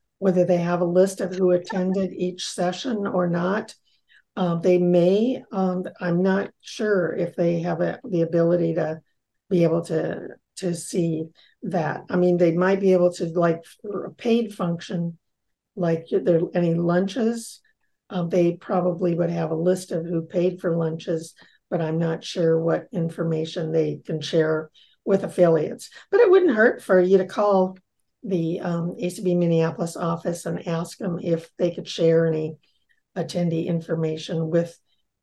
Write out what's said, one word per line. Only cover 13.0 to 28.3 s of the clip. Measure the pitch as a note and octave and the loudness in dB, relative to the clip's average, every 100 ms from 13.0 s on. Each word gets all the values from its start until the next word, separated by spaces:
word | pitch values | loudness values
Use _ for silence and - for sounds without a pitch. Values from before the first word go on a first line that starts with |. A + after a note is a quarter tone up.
| F3 | 2
to, | F3 E3 | 0 -4
like, | E3+ E3+ E3 - - | 0 0 0 -8 -16
for | G#3 G3 - | -10 -8 -10
a | |
paid | - A#3+ A#3 G#3 | -6 0 0 0
function, | - F3 E3+ - F3 E3+ E3 _ _ _ _ _ - | -4 -4 -4 -6 -6 -6 -8 _ _ _ _ _ -4
like, | E3+ E3 - | -2 -2 -2
there | G3+ - E3 F3+ F3+ | -2 2 2 0 0
any | E3+ | 0
lunches, | E3 E3+ F3 G3 C4+ A3+ A#3 - - _ _ _ _ _ | 2 2 2 0 0 -2 -2 -10 -18 _ _ _ _ _
um, | F#3 E3+ | -6 0
they | F#3 E3+ | 2 2
probably | E3+ - F3+ F3+ E3+ F3+ E3+ | 0 -2 0 0 0 -2 0
would | E3+ | -2
have | E3+ D#3+ | -2 -2
a | D#3+ | 0
list | F3 F#3 - | 0 0 -2
of | E3 E3 | -6 -4
who | E3+ | -4
paid | E3 F3+ F3+ F3+ | -4 0 0 0
for | F3+ E3 | -2 0
lunches, | D#3+ E3 - D#3+ E3 - - _ _ | -2 -4 -4 -6 -6 -18 -20 _ _
but | E3+ | -4
I'm | D#3+ D#3+ | -2 -2
not | E3 D#3+ | -2 -4
sure | - F#3+ E3 E3 | -6 0 2 2
what | E3 C#3+ - | 2 -2 -4
information | E3+ E3 - E3 D#3 D#3+ F3+ D#3+ | -4 -4 -4 -2 -2 -4 -6 -2
they | D#3+ D3+ D3 - | 0 0 -4 -6
can | D#3 | -6
share | C#3+ E3 D#3 D#3 D#3+ _ _ _ | 0 0 2 0 -4 _ _ _
with | - F#3+ | 0 0
affiliates. | E3+ - E3+ D#3+ E3 - - - - | 0 4 4 4 0 -8 -16 -20 0
But | G#4 | 4
it | G#4+ | 8
wouldn't | F#4+ F4+ G#3+ | 8 6 6
hurt | A#3+ - | 4 2
for | - F#3 | 2 4
you | F3+ F#3+ | 6 4
to | F#3 | 2
call | - G#3 F#3+ F#3 F#3 _ _ _ _ | 0 2 4 2 -4 _ _ _ _
the, | G3 | -4